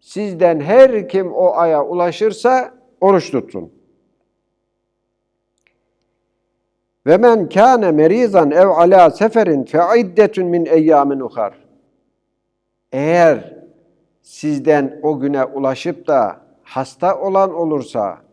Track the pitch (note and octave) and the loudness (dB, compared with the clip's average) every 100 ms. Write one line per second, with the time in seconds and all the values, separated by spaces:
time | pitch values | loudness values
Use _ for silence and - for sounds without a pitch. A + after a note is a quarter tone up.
0 | _ - G#3 F3 F3+ D#3+ C#3+ A3+ C4+ A3+ | _ -10 -10 0 0 0 0 4 4 2
1 | F#3 F#3+ F3+ - F3+ - E3+ D3+ C#3+ F3 | -4 -4 -4 0 0 2 0 0 -2 -4
2 | F3 D#3+ G#3+ G#3 A#3+ B3+ A#3+ _ _ _ | -4 -2 -4 -2 -2 0 -4 _ _ _
3 | F#3+ F#3+ - C3+ G#2 G2 E2 _ _ _ | 2 2 0 -8 -8 -16 -18 _ _ _
4 | _ _ _ _ _ _ _ _ _ _ | _ _ _ _ _ _ _ _ _ _
5 | _ _ _ _ _ _ _ _ _ _ | _ _ _ _ _ _ _ _ _ _
6 | _ _ _ _ _ _ _ _ _ _ | _ _ _ _ _ _ _ _ _ _
7 | B2+ F3 A#3+ A3+ E3 F#3 A3+ B3+ G3 D3+ | 0 4 4 2 0 2 2 2 0 2
8 | D#3 G#3+ A#3+ G3 D3+ D3+ G3 D#3+ E3+ F#3+ | 2 2 0 2 2 2 2 4 4 6
9 | E3+ - A3 A3+ G3 D3 B2 G3+ F3 A#3 | 4 4 -2 0 0 -2 -2 -2 0 0
10 | G3 F3 G3+ G#3 F3+ E3+ D#3+ D#3+ D#3 D3+ | 0 2 0 0 -4 -2 0 0 2 2
11 | C#3 C#3 B2 - G#2 - _ _ _ _ | 2 -4 -8 -6 -8 -8 _ _ _ _
12 | _ _ _ _ _ _ _ _ _ C3+ | _ _ _ _ _ _ _ _ _ -6
13 | D3 F3 E3 B2+ - - - _ _ _ | -2 2 2 2 -6 -20 -20 _ _ _
14 | _ _ _ - D3+ D3 C3+ D3+ C3+ D3+ | _ _ _ -10 -6 -4 0 0 0 -6
15 | D3+ D3 C#3 C#3+ C3 C3+ C3+ C3 F3 D3+ | -6 -4 -4 -4 -4 -4 -6 -6 -8 -10
16 | - C#3 G#2 D#2+ _ _ _ - C3+ - | -2 -2 -2 -6 _ _ _ -10 -10 -6
17 | F3 F#3+ F#3+ F#3+ G3 E3 E3 D3+ A#2+ A#2+ | -4 -4 -4 -2 -2 -4 -4 -6 -6 -6
18 | G2+ E2 _ | -6 -8 _